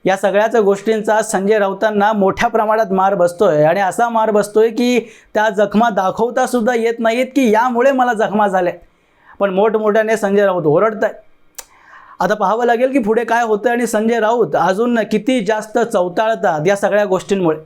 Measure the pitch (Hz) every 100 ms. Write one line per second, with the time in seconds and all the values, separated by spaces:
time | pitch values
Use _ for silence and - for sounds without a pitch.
0 | 180 190 202 196 220 226 196 196 220 220
1 | 214 214 220 185 196 220 196 196 214 208
2 | 202 214 190 190 240 233 214 220 202 190
3 | 190 196 175 175 202 151 151 185 190 180
4 | 240 226 220 208 202 214 226 214 240 240
5 | 226 - _ 214 220 202 202 202 233 202
6 | 190 185 233 247 254 247 226 240 226 233
7 | 226 233 254 277 247 214 254 233 262 262
8 | 247 214 202 208 208 185 180 - - _
9 | _ _ _ - 196 190 220 214 214 214
10 | 220 220 202 202 202 180 156 165 220 208
11 | 214 - _ _ _ - - _ _ -
12 | - - 180 208 190 220 240 233 262 269
13 | 208 220 233 233 233 208 226 240 233 214
14 | 220 233 214 240 175 156 170 190 240 233
15 | 214 214 214 254 190 214 214 - 226 214
16 | 180 175 220 220 196 156 156 202 202 202
17 | 202 185 - 196 170 156